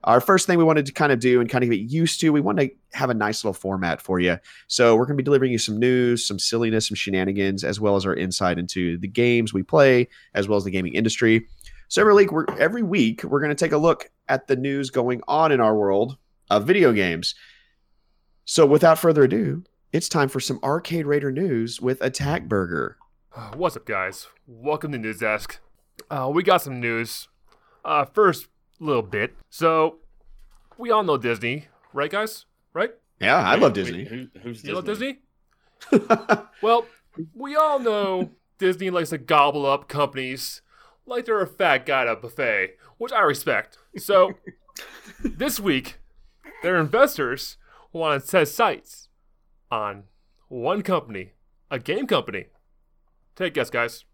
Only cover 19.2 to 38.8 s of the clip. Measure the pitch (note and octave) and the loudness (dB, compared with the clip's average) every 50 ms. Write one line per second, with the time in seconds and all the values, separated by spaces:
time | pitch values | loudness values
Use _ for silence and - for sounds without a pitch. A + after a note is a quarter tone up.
19.2 | C#3 C3 E3 A3 G#3+ D3+ C#3 D#3+ F3+ _ _ _ _ _ - D#3+ E3+ - - E3+ | 4 4 4 0 -2 -2 -4 -6 -10 _ _ _ _ _ -6 -4 -4 -2 0 0
20.2 | C#3+ C3+ - C3+ - - C3+ A2 - C3 C#3+ E3 E3 - E3 E3+ D#3 C#3+ D3 D3 | 0 0 -2 -6 -6 -6 -8 -6 -4 -2 -2 -2 -4 -4 -6 -6 -2 0 -2 0
21.2 | C#3+ C#3 C3 C#3+ F#3 F#3+ C3+ A#2 A2+ A#2 A#2+ - A#2 B2 C3 - - C3 C3 - | 0 -2 -4 -4 -2 -2 -2 -2 -2 -4 -8 -6 -4 -4 -4 -2 -4 -6 -4 -4
22.2 | C#3+ C#3 D#3 - - - A2 G2+ F#2 E2+ F2 D#2 A#1+ G1+ - _ _ _ _ _ | -4 -4 -4 -4 -4 -2 -2 -2 -2 -2 -4 -4 -4 -6 -8 _ _ _ _ _
23.2 | _ _ - A#2+ A2+ G#2 G2+ C#3+ F3 E3+ - A2+ - - G#2+ G2 F#2 F#2+ G2 - | _ _ -20 -18 -18 -16 -10 -4 -4 -4 -4 -6 -10 -8 -6 -4 -4 -6 -8 -12
24.2 | - - _ _ _ - B2 A2+ A#2+ C#3+ D3+ D3 - D3+ C#3+ B2 G#2+ A2 G#2+ F#2 | -20 -20 _ _ _ -20 -20 -10 -6 -4 -4 -4 -4 -8 -8 -6 -6 -8 -6 -4
25.2 | A2+ G#2+ G#2+ G#2 - - - - - _ _ _ _ _ _ - - _ D#3 C#3+ | -2 -2 -2 -2 -4 -8 -16 -18 -20 _ _ _ _ _ _ -20 -14 _ -8 -6
26.2 | B2+ C3 D3 E3+ F3+ F#3+ F#3+ E3+ - C#3+ C3 B2 A#2+ A#2 A#2 A2+ A#2 A2 - - | -6 -2 -2 0 2 4 2 2 2 -4 -10 -6 -4 -2 -2 -2 -4 -6 -8 -14
27.2 | - _ _ _ _ _ _ _ _ _ _ _ _ D3 D#3 D3 C#3 - _ G#3 | -16 _ _ _ _ _ _ _ _ _ _ _ _ 0 0 0 0 0 _ 4
28.2 | G#3+ F#3+ D#3 - - _ _ _ _ _ _ _ D#3+ D3+ C#3+ A#2+ A2 F#2+ G2+ G#2 | 4 4 2 0 -8 _ _ _ _ _ _ _ -4 -2 0 0 -2 -2 -4 -4
29.2 | G#2 B2 - - - _ _ - D#3+ E3 D#3+ D#3+ D#3 D#3 - - _ - _ _ | -4 -4 -6 -14 -20 _ _ 0 0 2 4 4 2 0 0 -6 _ -20 _ _
30.2 | _ - - - - - _ - _ _ _ - A#3+ A#3 A3+ G#3+ G#3 F3 D3 C3 | _ -20 -20 -20 -20 -20 _ -20 _ _ _ -14 -2 0 0 2 2 2 0 0
31.2 | A2+ A#2+ A#2 G#2 A2 A#2 B2+ D3+ D3 _ _ _ _ _ _ C#3 C#3+ D#3 F#3+ G3+ | 0 -2 -4 -2 -4 -6 -6 -6 -10 _ _ _ _ _ _ -6 -6 -4 -4 -4
32.2 | G#3+ G#3+ - - _ _ _ _ _ _ _ D#3+ G3+ A#3 - _ _ _ _ _ | -6 -6 -8 -14 _ _ _ _ _ _ _ -4 -4 -4 -6 _ _ _ _ _
33.2 | - G2+ C3+ F3 C3+ F#2 B2 G3 - B2 G#2 G2+ F#2 - F2 F2 B2 G2+ A2 B2+ | 0 2 2 2 4 2 4 4 4 4 4 2 -4 -4 -6 -10 -12 -12 -12 -14
34.2 | B2+ B2+ _ G2 G2+ A#2+ A#2 A2 - C#3 - F#3 F3+ G3+ G#3 G3 A#3+ C4+ C4 _ | -14 -16 _ -16 -14 -14 -14 -14 -10 -10 -8 -8 -6 -8 -8 -8 -8 -10 -10 _
35.2 | _ _ _ _ _ _ _ _ _ _ _ _ - - - C#3+ - - A3+ A3 | _ _ _ _ _ _ _ _ _ _ _ _ -4 2 2 2 4 2 -2 -2
36.2 | - - A3+ - - - _ _ - G#3+ A#3 A#3+ A#4 - _ _ _ _ _ E3 | 2 -2 -2 -2 -2 -16 _ _ 0 2 2 2 0 -6 _ _ _ _ _ -16
37.2 | E3 D#3+ _ A3+ C4 C#4 D4 D4+ D#4 D#4 D4 C#4 B3 A#3 G#3+ G#3 G3+ G3 F#3+ F#3 | -16 -16 _ -14 -12 -6 0 0 2 2 0 0 0 -2 -2 -2 -2 -2 -2 -4
38.2 | F3+ D#3 _ _ _ _ _ _ G3 F#3 F#3 F3+ | -6 -8 _ _ _ _ _ _ -2 -2 0 0